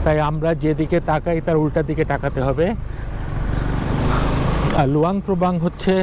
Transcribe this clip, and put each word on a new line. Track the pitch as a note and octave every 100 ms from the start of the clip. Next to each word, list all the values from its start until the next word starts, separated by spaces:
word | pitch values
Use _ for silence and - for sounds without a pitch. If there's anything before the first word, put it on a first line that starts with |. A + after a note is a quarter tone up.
তাই | D#3+ D3+ D3+
আমরা | D#3 D#3+ D#3
যেদিকে | D3+ D3 D#3+ F3 -
তাকাই | D#3 E3+ E3 F3
তার | D#3
উল্টা | D3+ E3 D3+
দিকে | D#3 D#3
তাকাতে | C#3+ C#3 C3 C3
হবে। | C3+ F3 A3 - - - - - - - - - - - - - B2 - - - - - F3+
আর | C3+
লুয়াং | D3 E3 G3 F#3
প্রবাং | F#3 F3+ F3+
হচ্ছে | E3+ - F#3+ F#3+